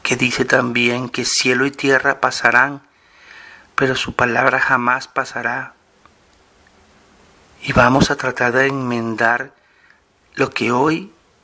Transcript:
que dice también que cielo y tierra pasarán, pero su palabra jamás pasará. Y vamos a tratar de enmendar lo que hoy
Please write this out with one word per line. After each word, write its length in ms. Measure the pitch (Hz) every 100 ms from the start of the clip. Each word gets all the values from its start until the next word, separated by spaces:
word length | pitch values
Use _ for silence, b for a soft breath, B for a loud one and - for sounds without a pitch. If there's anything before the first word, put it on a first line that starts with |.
que 140 | - 123
dice 260 | 127 -
también 640 | 123 131 123 120 120 123 123
que 160 | -
cielo 420 | 120 - 127 127 139
y 60 |
tierra 480 | - 139 131 139 135
pasarán, 600 | 127 - 123 117 139 139 - B B B B B B B B -
pero 200 | 135 127
su 180 | 123
palabra 460 | - 123 117 131 131
jamás 480 | - 127 120 131 -
pasará. 680 | - 127 127 117 127 127 - _ _ _ _ _ _ _ _ _ _ _ _ _ _ _ _ _ -
Y 100 | -
vamos 400 | 127 123 135 -
a 60 | 139
tratar 340 | 131 - 123
de 160 | 127 135
enmendar 840 | 135 127 120 113 110 117 120 135 _ b b b b _ _ _
lo 160 | - 135
que 240 | - 113
hoy 400 | 123 156 165 196 _ _ _